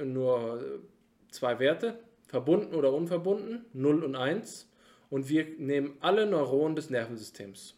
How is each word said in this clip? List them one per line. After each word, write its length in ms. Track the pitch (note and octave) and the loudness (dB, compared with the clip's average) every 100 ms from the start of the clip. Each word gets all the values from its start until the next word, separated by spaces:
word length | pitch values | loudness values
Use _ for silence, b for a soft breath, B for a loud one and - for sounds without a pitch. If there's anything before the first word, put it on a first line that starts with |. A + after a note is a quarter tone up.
nur 760 | C#3 C3 B2+ B2 A#2 A#2 C#3 C3+ - _ _ _ _ | -6 -2 2 2 0 -6 -8 -10 -14 _ _ _ _
zwei 300 | - B2 A#2 | -4 -2 2
Werte, 400 | C3+ D#3+ A#3 A3+ - _ _ | 4 2 -2 -6 -14 _ _
verbunden 480 | E3+ C3 G#3+ F#3+ | -2 2 2 2
oder 180 | E3 C3+ | 2 2
unverbunden, 720 | C#3+ E3+ F3 F3+ G#3 G#3 A#3 - | 2 0 -2 0 -2 -2 -10 -10
null 300 | C3 C#3 D3+ | -2 2 2
und 140 | D#3 C3 | 0 -2
eins, 520 | C3 G3 A3+ - - b b b b | 0 -2 -4 -14 -20 b b b b
und 180 | C3+ C3+ | -6 0
wir 180 | D#3 D#3 D#3+ | 0 0 -4
nehmen 380 | C#3 C#3+ C#3 - | -2 0 -2 -2
alle 260 | E3 G#3 G#3+ | 2 4 4
Neuronen 480 | F3 C3 C3+ D#3 | 2 2 2 2
des 160 | D#3 D3+ | 0 -2
Nervensystems. 840 | B2 A2+ A2+ G#2 - G2+ F#2+ - | -2 -2 -8 -12 -14 -16 -16 -20